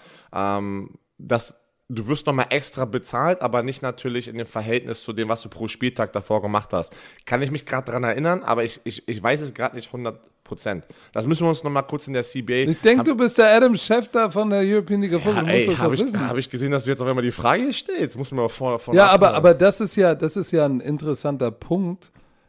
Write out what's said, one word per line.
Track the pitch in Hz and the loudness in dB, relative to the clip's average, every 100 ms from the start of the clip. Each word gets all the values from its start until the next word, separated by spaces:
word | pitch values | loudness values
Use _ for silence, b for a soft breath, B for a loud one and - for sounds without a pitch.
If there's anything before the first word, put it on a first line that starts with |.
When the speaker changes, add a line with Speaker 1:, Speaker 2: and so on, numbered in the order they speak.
| b b b | b b b
Speaker 1:
ähm, | 95 98 101 101 98 98 - _ - | -4 -2 -2 -4 -8 -10 -18 _ -14
dass | 113 117 - - _ _ - | -4 -4 -4 -18 _ _ -12
du | 120 110 | -8 -4
wirst | 147 - | -4 -2
nochmal | 135 123 | -2 0
extra | 143 135 - | -2 -4 -6
bezahlt, | 127 120 - 120 156 180 | -6 -6 -6 -2 0 0
aber | 120 120 | 0 -2
nicht | 123 135 | -2 -6
natürlich | 131 120 131 120 120 | -8 -6 -6 -6 -6
in | 113 | -10
dem | 113 | -8
Verhältnis | 113 110 120 123 110 | -6 -2 -2 -4 -10
zu | - | -8
dem, | 107 110 | -4 -2
was | 113 | -2
du | - | -6
pro | - 110 | -8 -8
Spieltag | - 123 123 107 | -4 -4 -2 -4
davor | 104 - 107 | -4 -2 0
gemacht | 101 104 - | 0 -2 0
hast. | 92 80 B B B | -4 -4 B B B
Kann | - 127 | -4 -2
ich | 135 | -2
mich | 147 | -6
grad | - 131 131 | -6 -6 -4
dran | 123 | -4
erinnern, | 123 123 160 180 | -2 0 0 0
aber | - 117 | 0 0
ich, | 117 - | -2 -6
ich, | 117 107 - | -10 -10 -8
ich | 107 | -4
weiß | 113 147 | 0 0
es | 147 | -4
grad | - 123 | -6 -6
nicht | 123 - | -6 -12
hundert | 123 120 110 _ _ | -8 -8 -10 _ _
Prozent. | - - 110 92 - b b | -14 -8 -6 -6 -8 b b
Das | 110 117 | -4 -2
müssen | 160 | 2
wir | 165 | 2
uns | 160 | 0
nochmal | 151 143 | -2 -2
kurz | 139 151 - | -4 -6 -4
in | |
der | 131 | -4
C | 120 - | -4 -6
B | 110 123 | -2 0
A | 135 | 0
Speaker 2:
Ich | 160 | 2
denk, | 220 247 | 4 4
Speaker 1:
hab | 240 | 4
Speaker 2:
du | 240 | 2
bist | 240 233 | 2 4
der | 220 220 | 6 8
Adam | 254 214 | 6 4
Schefter | - 233 240 240 220 | 2 0 0 0 0
von | 185 214 | 0 0
der | 202 | 2
European | 196 208 190 202 | 2 2 0 0
League | 202 | 0
of | 165 | 0
Football. | 202 208 160 | 0 0 2
Speaker 1:
Ja, | |
Speaker 2:
Du | |
musst | - | 2
Speaker 1:
ey, | 208 | 2
Speaker 2:
das | 165 | 2
Speaker 1:
hab | 117 | 2
Speaker 2:
doch | |
Speaker 1:
ich, | 135 | 0
Speaker 2:
wissen. | 254 208 127 | 0 -2 -2
Speaker 1:
hab | 120 | -2
ich | 131 | -4
gesehen, | 123 139 | -4 -2
dass | 139 | -2
du | 123 | 0
jetzt | 135 | -2
auf | 127 | 0
einmal | 127 | 0
die | 123 | -2
Frage | - 117 151 269 | 0 2 2 0
stellst? | - - 359 147 110 | -4 -6 -4 -4 -6
Muss | 139 | -6
mir | 131 | -2
mal | 113 | -2
vor, | - 131 120 | -2 -2 -2
vor | - | 2
Speaker 2:
Ja, | 175 196 | 6 8
aber, | 190 196 | 8 6
Speaker 1:
nachdenken. | - | 6
Speaker 2:
aber | 175 | 6
das | 170 190 - | 8 6 4
ist | 208 - | -2 2
ja, | 185 151 | 4 4
das | 160 202 | -2 -4
ist | 156 | -2
ja | 165 | 2
ein | 147 131 | 2 0
interessanter | 127 151 156 139 147 139 123 | -2 -4 -4 -4 -4 -2 -4
Punkt, | 110 - 180 180 185 - b b b | -4 -4 -2 -2 -6 -14 b b b